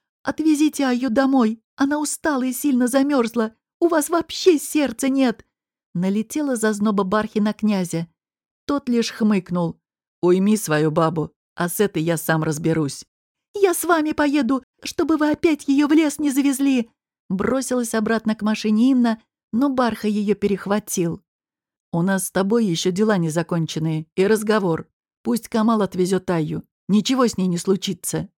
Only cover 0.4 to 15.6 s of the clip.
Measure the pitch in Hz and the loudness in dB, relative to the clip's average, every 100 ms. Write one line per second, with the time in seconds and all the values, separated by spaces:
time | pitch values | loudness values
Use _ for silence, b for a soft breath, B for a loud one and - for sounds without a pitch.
0.4 | 311 294 302 - 269 247 269 220 269 269 | 0 2 2 2 0 0 0 0 2 2
1.4 | 220 226 _ - 277 294 294 - 330 269 | 2 -2 _ -4 -2 -2 -4 -4 -2 -2
2.4 | 254 247 294 247 247 269 277 277 226 233 | -2 -2 0 2 2 2 2 0 0 -2
3.4 | 220 - _ _ 339 330 294 339 339 - | -4 -8 _ _ 0 2 0 -2 -2 0
4.4 | 370 302 - 302 262 226 269 269 262 220 | 4 4 2 -2 -2 -2 -2 2 0 -2
5.4 | _ _ _ _ _ 175 190 208 220 302 | _ _ _ _ _ -4 -2 -2 -2 -4
6.4 | 285 240 220 208 220 202 196 214 214 214 | -2 -2 -2 0 0 0 0 -2 -2 -2
7.4 | 214 - 214 196 175 165 170 _ _ _ | -2 -2 -2 -2 -2 -4 -8 _ _ _
8.4 | _ _ - 285 254 233 220 - 214 202 | _ _ -6 -4 0 0 -2 0 0 0
9.4 | - 175 170 - _ _ _ _ 175 185 | -2 -2 -4 -6 _ _ _ _ 2 4
10.4 | 202 214 - 151 156 156 160 165 151 _ | 2 0 0 0 2 2 0 0 -6 _
11.4 | _ - 175 - 202 165 165 160 - 160 | _ -6 -4 0 0 0 -2 -2 0 0
12.4 | 156 151 160 165 143 - - _ _ _ | 0 -2 0 0 -2 -6 -16 _ _ _
13.4 | _ 403 392 349 320 330 302 311 294 285 | _ 0 2 2 0 0 0 0 2 2
14.4 | 240 269 - _ - - 311 311 302 294 | 2 -2 -4 _ -8 -2 0 2 0 2
15.4 | 339 294 | 0 0